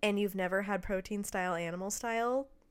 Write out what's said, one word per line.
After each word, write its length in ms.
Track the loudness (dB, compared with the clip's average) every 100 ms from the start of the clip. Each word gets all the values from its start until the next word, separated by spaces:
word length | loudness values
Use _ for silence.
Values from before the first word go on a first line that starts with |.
and 160 | 2 4
you've 160 | 2 0
never 260 | 0 2
had 200 | 2 0
protein 400 | 0 -2 -2 -4
style, 320 | -2 -2 0 0
animal 340 | -2 -4 -4
style, 580 | -4 -2 0 2 0 -2 -10 _